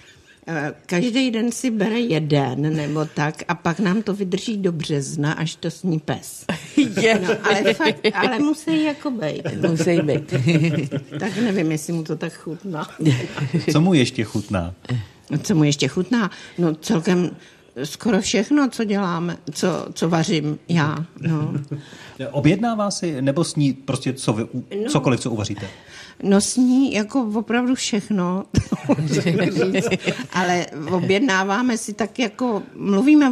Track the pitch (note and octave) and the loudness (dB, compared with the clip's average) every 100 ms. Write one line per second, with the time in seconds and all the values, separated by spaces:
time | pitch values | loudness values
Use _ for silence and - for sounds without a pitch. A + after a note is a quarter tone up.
0 | - - - - - E3 D3+ - - F3+ | -20 -20 -20 -18 -8 -6 -6 -8 -2 0
1 | A#3+ A#3+ C4 A3+ A#3 - C4 A3 G#3 A3+ | 2 2 0 0 -2 -2 -2 0 0 0
2 | A#3 D#3 D3+ D3 C3 B2+ D3+ D#3 D3 D#3 | 0 0 2 2 2 0 0 -2 -2 -2
3 | D3+ - D3+ - - E3+ F3 D#3+ G3+ G#3 | -2 -2 -2 -4 -8 -4 -2 0 0 0
4 | G3+ G3 F#3 F#3 - G#3 F#3 E3 - D3 | -2 -4 -2 -4 -4 -2 -2 -2 -2 -2
5 | C3+ D3+ D3 D#3+ D#3+ - E3+ - F#3 D#3 | -2 -2 -2 0 -4 -4 -8 -4 -2 -2
6 | - A#2 - - - F3 - - B3+ G#3 | -2 -6 -8 -10 -6 -6 -2 0 2 2
7 | A3+ G#3 F#3+ G#3 G#3 G3+ G#3 A3 - - | 2 4 2 0 0 2 2 2 0 0
8 | A3 G#3 G3+ A#3+ D4 D4+ - D#4 D#4 C#4+ | 0 2 0 2 0 0 0 0 0 -2
9 | D4 A#3 D3+ - E3 G2+ F#3 D#3+ E3 E3+ | -6 -4 -4 -4 -6 -2 0 2 2 2
10 | D3+ C#3 - C3+ B2+ D#3+ E3 D#3 C#3 C#3 | 2 0 -2 0 4 4 2 0 -2 -6
11 | - C#3+ G#3 F#3+ A#3+ G3 D#3+ D#3 - E3+ | -8 -6 -4 0 0 2 0 -2 -2 -4
12 | D#3 D#3 E3 - E3+ E3 G3+ D#3 E3+ - | -4 -6 -6 -8 -12 -10 -8 -8 -8 0
13 | D#3 B2 - - C#3 E3 - D3+ F3+ D#3+ | 2 2 -2 -6 -2 -2 2 4 6 4
14 | A#2+ - G#2+ G#2+ - G2 E2+ F#2 - B2 | 4 0 -4 -4 -2 -2 -4 -8 -6 -6
15 | G2 - - D3 - D#3 D3 C#3+ C#3 F3+ | -6 -14 -6 -4 2 4 4 2 0 -2
16 | F3+ A#3+ F#3+ - - - E3+ D#3 - F3 | 0 0 -2 -6 -10 -2 0 0 0 0
17 | E3 F3+ F3 - - - _ - - - | 2 2 0 -6 -18 -20 _ -10 -10 -4
18 | A3 G3+ - - A3+ D4 C4 - G#3+ G3+ | 0 0 2 0 2 2 2 0 0 0
19 | F#3 E3+ F3 - - - F3+ - - - | 0 -2 -4 -6 -10 -2 0 0 -4 -2
20 | E3 E3+ D#3+ D#3+ D3 D3+ - F3 D3+ D3 | 2 2 2 0 0 -4 0 2 2 -2
21 | E3 - E3 D#3 D3+ C#3+ - - - - | -8 -4 -2 0 0 -4 -6 -10 -12 -20
22 | - - C3 C#3+ C#3+ F#3 A#3 G#3+ G3+ - | -16 -12 -6 2 4 4 2 0 -2 -2
23 | F3 C3+ C3+ C#3+ D#3 D3+ C#3 B2+ - A#2+ | -4 0 0 2 0 2 0 0 -4 -4
24 | C3+ B2+ - G#2+ - B2+ - G3 A3+ D#3 | -2 -2 0 0 -2 -6 -6 -4 0 2
25 | C3+ B2 B2+ A2 G2+ G2+ G2 - - - | 2 0 0 -4 -4 -6 -10 -14 -20 -20
26 | - - G3 G3 - B3+ B3+ B3+ C4+ G3+ | -20 -4 2 4 4 2 4 4 4 0
27 | G#3+ C#4 A3 G#3+ G#3+ A#3+ B3 C4 - G#3 | -2 -2 -2 -2 0 0 0 0 0 -2
28 | - G#3 F3 F#3 - - - - - G3 | 0 0 0 -2 -2 -2 0 -2 0 0
29 | D#3 D3 E3+ F#3 F#3 - F#3+ G3 - F#3 | 2 0 2 2 2 2 0 0 0 0
30 | F3 - - F3+ F3+ F3 - C#3+ D#3 F#3 | -2 -4 -4 -2 0 0 -2 -8 -2 0
31 | F3 G3 C#4 F#3+ G3 G3 B3 A3+ - G#3 | 2 2 2 2 0 0 0 -2 -4 -6
32 | G#3 - A#3 - B3 G#3 - - F#3+ G3 | -4 -2 -4 -2 -2 -2 -6 -6 0 4
33 | C4 D4+ C4+ | 8 8 6